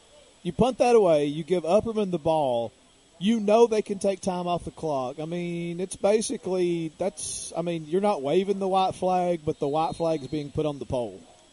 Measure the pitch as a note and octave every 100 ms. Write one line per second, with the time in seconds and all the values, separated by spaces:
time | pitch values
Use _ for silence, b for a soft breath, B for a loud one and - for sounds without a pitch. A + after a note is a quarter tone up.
0 | _ - - _ F3 - B3 - B3 A#3
1 | F#3 D3+ D3 D3+ D#3+ F3+ D#3+ G#3 A3 G#3+
2 | G3+ F3 D#3+ D#3+ C3+ A#2+ A2+ - _ _
3 | _ - F#3+ A#3 G3+ A3 A#3 G#3+ - G3
4 | G3+ F#3+ F#3+ F3+ F3 E3+ E3 - D#3+ C#3
5 | B2+ D3+ D#3 F3 F3 E3+ E3+ E3+ F#3 -
6 | G3 A3 - A#3 F3+ F#3 F3 E3+ D#3+ -
7 | F#3 - - - - - E3+ E3 D3+ F3+
8 | G#3 F3+ C3+ F3+ G3 G3 F#3+ F#3+ F#3 -
9 | F3+ F3+ F3+ E3+ D3+ - C#3 D3+ E3 D#3
10 | E3 D#3+ C3 D3+ C#3+ D#3 D3+ C#3+ A#2+ C3
11 | A2+ F#2 - - _